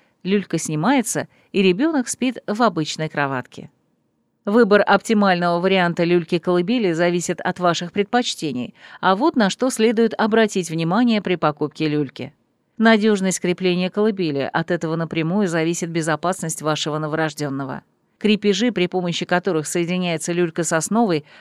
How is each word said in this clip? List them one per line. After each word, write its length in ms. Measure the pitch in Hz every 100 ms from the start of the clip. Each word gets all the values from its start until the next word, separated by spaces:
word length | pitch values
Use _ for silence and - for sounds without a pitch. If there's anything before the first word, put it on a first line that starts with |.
| _ _
люлька 340 | 175 202 180 165
снимается, 680 | - 151 180 277 - 156 139 _ _
и 100 | 190
ребенок 460 | 190 180 311 311 247
спит 300 | - 254 247 -
в 160 | 214
обычной 460 | 233 170 151 - 156
кроватке. 600 | - 139 135 120 - - _ _ _ _ _ _ _ -
Выбор 380 | 220 220 208 -
оптимального 720 | 196 - 214 202 175 175 170
варианта 440 | 185 190 175 170
люльки-колыбели 920 | 170 175 165 175 185 180 175 247 202
зависит 480 | 165 175 175 165 175
от 180 | - 180
ваших 320 | 180 165 175
предпочтений, 840 | - 202 247 247 - 156 123 123 - - -
а 140 | 180 190
вот 200 | 311 302
на 140 | 202
что 200 | - 254
следует 440 | 240 220 226 226 -
обратить 520 | 220 220 220 196 170
внимание 520 | 160 165 190 247 220
при 140 | 190 175
покупке 540 | 156 151 147 - 156
люльки. 440 | 147 139 - 127 - _ _ _ -
Надежность 640 | 220 226 220 208 190 180
крепления 480 | 180 175 185 180 180
колыбели, 600 | 208 214 196 170 139 131
от 180 | 170 165
этого 240 | 170 165 165
напрямую 520 | 165 165 160 196 196
зависит 420 | 165 160 170 170
безопасность 720 | 165 156 151 170 185 160 -
вашего 380 | 147 151 160 151
новорожденного. 800 | 156 156 156 147 147 135 135 139 - _ _ _
Крепежи, 520 | 208 208 208 190 240
при 160 | 196 180
помощи 380 | 185 180 165 170
которых 420 | 180 190 160 147
соединяется 640 | 180 170 180 180 160 165
люлька 320 | 175 175 160
с 80 | 165
основой, 540 | 165 156 214 233 156 - -